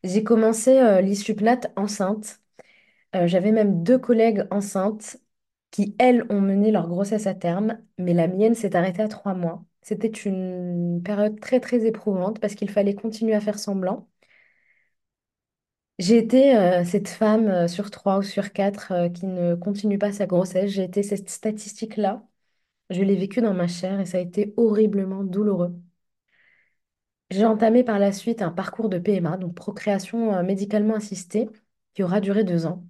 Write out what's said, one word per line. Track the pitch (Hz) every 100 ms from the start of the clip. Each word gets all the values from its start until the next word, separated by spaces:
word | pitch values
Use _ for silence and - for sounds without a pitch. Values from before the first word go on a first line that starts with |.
J'ai | 185 196
commencé, | 220 226 220 220 262 262
euh, | 240 190
l'I | 190 202
supnat | 208 214 214 254 - -
enceinte. | 202 208 190 214 214 - _ - - _ _ _ _ 190
Euh, | 175
j'avais | 180 202
même | 220 208 170
deux | 170 254
collègues | 254 226 226 202 -
enceintes | 202 202 196 196 214 - - _ _ _ _ _
qui, | - 202 -
elles, | 254 240 -
ont | 208
mené | 196 196 214
leur | 208 165
grossesse | 175 202 214 208
à |
terme, | 185 170 175 214 226 _ -
mais | 180
la | 175 165
mienne | 185 220
s'est | 226 196 175
arrêtée | 185 180
à | 214
trois | 214 202
mois. | 185 170 180 - _
C'était | - 208 226
une | 220 208 190 185 180 180 175 175 175
période | 175 208 214 214
très, | - 254
très | 254 247 220
éprouvante | 220 214 190 185 226
parce | 208
qu'il | 208 202
fallait | 208 202
continuer | 202 226 220 226
à | 214
faire | 214 208
semblant. | - 196 180 254 - _ _ _ _ _ _ _ _ _ _ _ _ _ _ _ _ _ _ -
J'ai | 180 233
été, | 220 254 269 240
euh, | 180 180
cette | 175 202 202
femme, | - 214 220 214
euh, | 185 170
sur | 175 208
trois | - 202 196
ou |
sur | 196 - 196
quatre, | - 196 202 -
euh, | 180 175
qui | 175 190
ne | 180 175
continue | 175 208 202 214 202
pas | 208
sa | 202 196
grossesse. | 180 185 185 202
J'ai | 196
été | 180 196
cette | 202 196 196
statistique-là. | - 220 214 - - 220 220 196 214 _ _ _ _ _ _ _
Je | 180
l'ai | 196 190
vécue | 190 -
dans | 226
ma | 180 175
chair | 175 185 196
et | 180
ça | 185
a |
été | 180 202 208 -
horriblement | 233 208 214 196 190 190
douloureux. | 196 185 214 185 175 175 - _ _ _ _ _ _ _ _ _ _ _ _ _ _
J'ai | 185
entamé | 220 220 226 233
par | 247 202
la | 202
suite | 196 - 226
un | 175
parcours | 175 196 - 220
de | 180
P | 175 196
M | 165
A, | 185
donc | 180
procréation, | 175 - - - 196 196 233 226
euh, | 185
médicalement | 180 196 202 214 214
assistée, | 214 - 185 - 214 254 - _ _ _
qui | -
aura | 185 196
duré | 196 202
deux | 196 170 160
ans. | 180